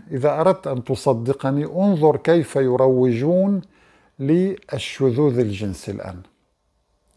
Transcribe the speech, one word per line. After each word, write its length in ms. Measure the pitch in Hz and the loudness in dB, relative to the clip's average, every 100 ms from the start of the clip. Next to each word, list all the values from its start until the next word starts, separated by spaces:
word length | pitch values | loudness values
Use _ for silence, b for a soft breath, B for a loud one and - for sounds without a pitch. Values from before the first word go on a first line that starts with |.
| - | -6
إذا 300 | 143 147 143 | -2 0 2
أردت 260 | 170 175 - | 2 0 -2
أن 160 | 127 | -6
تصدقني، 840 | 117 131 - 120 117 135 139 143 151 | -4 -2 0 0 0 -2 -2 -2 -2
انظر 520 | 170 202 175 151 139 | 0 0 4 2 2
كيف 380 | - 170 139 143 | 2 2 2 0
يروجون 1080 | 131 123 131 127 127 117 143 180 196 196 - b b b b b | 2 2 4 4 2 2 0 0 2 -2 -6 b b b b b
للشذوذ 1200 | 135 165 190 - - 135 - - 135 120 151 123 | 0 0 0 -4 -8 -10 -8 -2 0 2 2 2
الجنسي 520 | 113 98 104 92 - | -2 -2 -6 -8 -10
الآن، 300 | 101 95 90 92 _ _ _ _ _ _ _ _ | -12 -12 -16 -20 _ _ _ _ _ _ _ _